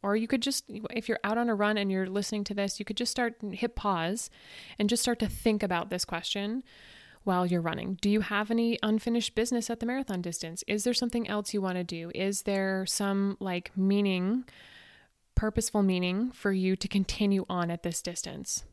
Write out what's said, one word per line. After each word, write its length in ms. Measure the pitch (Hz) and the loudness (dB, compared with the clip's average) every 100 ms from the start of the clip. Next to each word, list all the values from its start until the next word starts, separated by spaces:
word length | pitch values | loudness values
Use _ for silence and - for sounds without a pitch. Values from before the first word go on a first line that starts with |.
Or 120 | 202 214 | 2 2
you 120 | 226 | 2
could 160 | 262 | 0
just, 220 | 277 269 - 214 214 | 0 -2 -6 -10 -6
if 180 | - - | -6 -2
you're 100 | 226 | -2
out 160 | 202 226 | 0 0
on 100 | 240 | 0
a 60 | 208 | 2
run 200 | 208 214 | 2 2
and 160 | 196 | 2
you're 140 | 190 190 | 0 0
listening 380 | 196 202 214 202 | -2 -2 -4 -4
to 80 | |
this, 240 | 202 196 - | -2 -2 -4
you 80 | 208 | -6
could 120 | 208 | -2
just 140 | 240 | -2
start, 240 | - 240 240 208 | 0 -2 -2 -8
hit 240 | 190 233 - | -2 -4 0
pause 540 | 208 180 165 220 - - - - - - | 0 0 0 -2 -6 -12 -20 -20 -18 0
and 100 | 208 | 2
just 140 | 240 | 2
start 160 | - 233 | 2 0
to 80 | 214 | -2
think 360 | - 233 214 | 2 2 2
about 260 | 196 175 196 | 0 -2 -2
this 160 | 180 - | -4 -4
question 580 | 170 - 202 202 247 - - - - - - | -4 -4 -4 -2 -4 -8 -20 -20 -20 -20 -8
while 240 | - 180 180 | 0 2 4
you're 140 | 175 | 2
running. 340 | 165 170 - 185 | 0 -2 -4 0
Do 160 | 202 | 2
you 100 | 208 | 4
have 300 | 208 208 214 | 2 -2 2
any 260 | 233 233 233 | 2 2 2
unfinished 500 | 214 214 240 233 226 | 2 2 2 0 0
business 380 | - 233 240 226 | 0 0 0 -2
at 80 | 233 | -4
the 80 | 233 | -2
marathon 340 | 262 269 185 | -2 -2 -4
distance? 420 | 175 165 165 165 - | -4 -6 -8 -10 -2
Is 160 | 208 | 0
there 100 | 240 | 2
something 340 | 240 240 240 226 | 2 0 -2 -2
else 240 | 208 208 | -2 -2
you 120 | 208 | -2
wanna 200 | 190 180 | 0 -2
do? 280 | 175 165 165 | -4 -6 -6
Is 300 | - 190 196 | -2 -2 0
there 420 | - 196 190 190 190 | 0 0 2 0 -2
some, 520 | - 202 196 196 196 | 0 2 2 0 0
like, 360 | 190 175 - 190 | -4 -4 -4 0
meaning, 680 | 190 202 202 185 185 247 - - - - - - _ _ _ | 4 4 4 2 2 0 -4 -18 -20 -20 -20 -20 _ _ _
purposeful 480 | - 214 214 214 214 | 0 2 0 0 4
meaning 500 | 196 185 180 185 254 | 4 4 0 0 -2
for 200 | - 202 | -2 0
you 240 | 190 185 185 | 2 2 0
to 120 | - | 0
continue 560 | 202 190 - 202 196 - | 0 0 0 2 2 0
on 220 | 180 170 | -2 -2
at 100 | 170 | -2
this 220 | 175 165 | -4 -4
distance 640 | - 170 - - - - - | -6 -4 -4 -4 -6 -6 -8